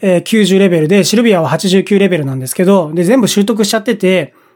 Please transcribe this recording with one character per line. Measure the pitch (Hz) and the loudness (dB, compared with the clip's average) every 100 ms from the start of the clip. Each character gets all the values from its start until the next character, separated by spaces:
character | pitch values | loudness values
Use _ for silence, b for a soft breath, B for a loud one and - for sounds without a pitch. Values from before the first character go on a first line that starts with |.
え | 196 180 | -2 0
ー、 | |
九 | 170 220 | 0 0
十 | 190 190 | 2 2
レ | 196 | 2
ベ | 170 | 2
ル | 151 | 2
で、 | 196 | 2
シ | 180 214 | 2 2
ル | |
ビ | 233 | 2
ア | 185 | 2
は | 156 | 0
八 | 160 190 | -2 0
十 | 190 | 0
九 | 185 202 | 2 0
レ | 196 | 0
ベ | 170 | -2
ル | |
な | 139 | -4
ん | 131 | -6
で | 127 | -8
す | |
け | - | -2
ど、 | 185 196 151 | 2 2 0
で、 | 165 | -2
全 | 175 262 | 0 2
部 | 202 | 0
習 | - | 0
得 | 202 220 | 0 0
し | 208 | -2
ち | |
ゃ | 220 | -2
っ | |
て | 214 226 | -4 -2
て、 | 185 185 143 b b | 0 0 -4 b b